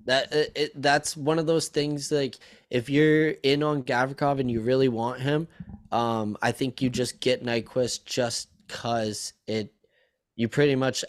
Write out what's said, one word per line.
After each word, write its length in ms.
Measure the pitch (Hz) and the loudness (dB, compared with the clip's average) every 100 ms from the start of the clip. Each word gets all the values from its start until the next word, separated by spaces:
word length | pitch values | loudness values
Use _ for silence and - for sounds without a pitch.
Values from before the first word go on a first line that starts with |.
| - | -2
That, 260 | 131 - | 0 0
it, 200 | 151 151 - | -2 -2 -2
it, 260 | 147 143 | -4 0
that's 340 | 139 147 - 160 | 2 2 0 -4
one 220 | 143 160 | 0 0
of 80 | 160 | 2
those 220 | 165 - | 0 0
things, 420 | 151 147 147 139 | -2 -2 -4 -2
like, 240 | 147 135 - - - - | -2 -2 -6 -20 -20 -4
if 200 | 123 120 | -4 0
you're 400 | 143 156 156 156 - | 4 6 6 4 2
in 200 | 135 147 | 2 2
on 200 | 151 147 | 2 -2
Gavrikov 540 | 127 123 131 139 143 139 | 0 0 0 0 0 0
and 100 | 127 | 0
you 100 | 113 | 0
really 280 | 113 131 135 | 2 4 4
want 320 | 113 117 123 | 2 -4 -4
him, 280 | 135 151 165 - - - - | -2 -2 -2 -12 -18 -16 -4
um, 440 | 113 117 113 107 104 | 0 0 0 -2 -2
I 100 | 120 | -2
think 300 | 113 135 - | 0 -4 -2
you 80 | 127 | -2
just 300 | 123 120 - | -2 -4 -2
get 220 | 127 123 | -2 0
Nyquist 600 | 120 117 110 131 120 - | 0 -4 -2 -2 -2 -4
just 440 | - - 120 - - _ - | -6 -2 -2 -4 -10 _ -16
'cause 640 | - 117 117 110 101 - - - | -8 -2 -2 -2 -4 -10 -12 -6
it, 260 | 110 101 _ _ _ _ _ _ - | -4 -4 _ _ _ _ _ _ -4
you 120 | 117 | -2
pretty 260 | - 147 | 4 4
much, 300 | 131 131 127 | 4 0 -2